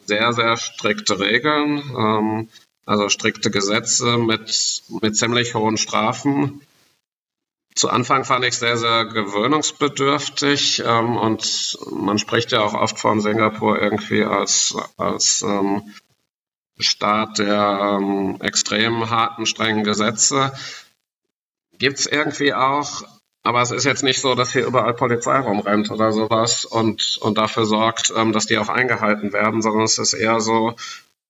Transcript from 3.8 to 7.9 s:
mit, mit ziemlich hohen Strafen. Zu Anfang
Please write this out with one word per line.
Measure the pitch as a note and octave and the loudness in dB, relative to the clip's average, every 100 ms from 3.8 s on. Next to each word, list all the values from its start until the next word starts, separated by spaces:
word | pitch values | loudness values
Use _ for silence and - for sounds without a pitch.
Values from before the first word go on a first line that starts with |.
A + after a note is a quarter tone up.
| A2+ - A#2+ A#2+ | 0 0 2 2
mit, | A2+ A2 A2 - - - - A2 | 2 0 -2 -4 -4 -6 -8 -2
mit | G#2+ G#2+ | -2 0
ziemlich | A2+ A#2+ A#2 A#2 | 0 0 0 0
hohen | A2 G#2+ | 0 0
Strafen. | - G#2+ A2 A#2+ C#3+ C#3 C#3 - - _ _ _ _ _ _ _ _ _ _ - | 0 0 0 0 0 0 0 -4 -20 _ _ _ _ _ _ _ _ _ _ -2
Zu | |
Anfang | - | 0